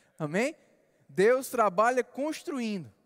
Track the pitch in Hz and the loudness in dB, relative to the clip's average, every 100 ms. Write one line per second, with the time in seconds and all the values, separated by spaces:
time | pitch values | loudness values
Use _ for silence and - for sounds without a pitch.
0 | _ - 151 180 269 - _ _ _ _ | _ -10 -4 -2 -4 -6 _ _ _ _
1 | _ 143 214 262 254 240 208 180 233 254 | _ 2 4 4 0 0 2 2 2 2
2 | - - 302 302 - 277 226 196 120 - | -4 -4 -6 -6 -8 -6 -6 -6 -10 -18